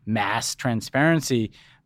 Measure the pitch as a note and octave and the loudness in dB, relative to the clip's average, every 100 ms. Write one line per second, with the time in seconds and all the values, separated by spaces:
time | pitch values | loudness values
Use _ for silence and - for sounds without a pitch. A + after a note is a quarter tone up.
0 | G#2+ A2 G2+ A#2 - - B2+ A2+ - C3+ | -4 -2 0 -2 -4 -4 -2 -2 -2 2
1 | D#3 D#3+ - B2 G#2+ - - _ | 4 2 2 0 -2 -6 -20 _